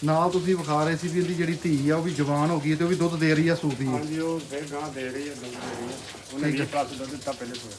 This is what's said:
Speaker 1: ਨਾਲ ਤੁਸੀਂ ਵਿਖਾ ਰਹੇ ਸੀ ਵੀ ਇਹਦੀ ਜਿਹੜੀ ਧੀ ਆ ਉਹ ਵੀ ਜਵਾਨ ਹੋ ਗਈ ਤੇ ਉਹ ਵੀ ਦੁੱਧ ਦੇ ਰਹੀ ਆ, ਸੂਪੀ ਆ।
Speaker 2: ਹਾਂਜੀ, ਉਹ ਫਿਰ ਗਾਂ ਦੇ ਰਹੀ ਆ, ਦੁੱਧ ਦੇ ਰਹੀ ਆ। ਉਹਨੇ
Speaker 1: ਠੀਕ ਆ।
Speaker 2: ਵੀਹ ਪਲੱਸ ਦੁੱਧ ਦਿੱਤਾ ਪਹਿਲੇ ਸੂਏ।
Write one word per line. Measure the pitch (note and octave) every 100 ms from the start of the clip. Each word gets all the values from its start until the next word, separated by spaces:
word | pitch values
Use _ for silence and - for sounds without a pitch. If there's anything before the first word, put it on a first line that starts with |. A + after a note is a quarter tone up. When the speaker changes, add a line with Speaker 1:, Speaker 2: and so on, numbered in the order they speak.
Speaker 1:
ਨਾਲ | D3 D#3 F3
ਤੁਸੀਂ | F3+ E3+ F#3
ਵਿਖਾ | D3+ D3+
ਰਹੇ | D#3 E3
ਸੀ | E3+
ਵੀ | E3+
ਇਹਦੀ | E3+
ਜਿਹੜੀ | F3 E3 E3
ਧੀ | F3+ D3 C#3+
ਆ | D#3+
ਉਹ |
ਵੀ | E3
ਜਵਾਨ | C#3+ C#3+ C#3+ D3+
ਹੋ | E3
ਗਈ | D3 D#3
ਤੇ |
ਉਹ | E3+
ਵੀ | F3+
ਦੁੱਧ | E3+ E3
ਦੇ | D#3+ D#3
ਰਹੀ | E3
ਆ, | E3+
ਸੂਪੀ | D#3 B2 C3
ਆ। |
Speaker 2:
ਹਾਂਜੀ, | B2+ D3+ D#3
ਉਹ | E3 E3
ਫਿਰ | C3+ C#3+ D3+
ਗਾਂ | C#3+ D3+
ਦੇ | C3+ B2+
ਰਹੀ | C3
ਆ, | D3
ਦੁੱਧ | C#3 B2
ਦੇ | B2 B2+ A#2+
ਰਹੀ | A#2+
ਆ। | C3 - - -
ਉਹਨੇ | C3+ D3
Speaker 1:
ਠੀਕ | C#3
ਆ। |
Speaker 2:
ਵੀਹ | C#3+
ਪਲੱਸ | D3 C3+ C3+
ਦੁੱਧ | C3
ਦਿੱਤਾ | C#3 -
ਪਹਿਲੇ | C#3 A#2+
ਸੂਏ। | B2 A#2+